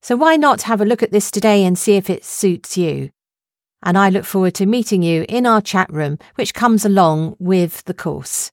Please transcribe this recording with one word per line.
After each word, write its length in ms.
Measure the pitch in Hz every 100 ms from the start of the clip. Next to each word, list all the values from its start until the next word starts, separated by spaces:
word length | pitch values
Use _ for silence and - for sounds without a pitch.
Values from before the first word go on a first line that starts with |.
So 140 | - 240
why 200 | 311 320
not 260 | 294 262
have 180 | - 220
a 40 |
look 180 | 208 233
at 100 | 226
this 180 | 208 -
today 340 | - 214 208
and 140 | 190 180
see 160 | -
if 140 | 202 190
it 160 | 185
suits 520 | - - 196 175 - -
you? 340 | 170 139 135 _ _ _ _ _ _ _
And 140 | - 180
I 120 | 196
look 160 | 190
forward 300 | 185 190 185
to 120 | 180 196
meeting 360 | 240 220 196
you 240 | 170 160 -
in 180 | 233 247
our 140 | 220
chat 320 | 208 196 185
room, 260 | 151 147 151 - -
which 180 | 208
comes 300 | - 240 220
along 520 | 202 190 170 156 160 -
with 460 | 180 190 175 -
the 100 | -
course. 560 | - 165 143 131 - -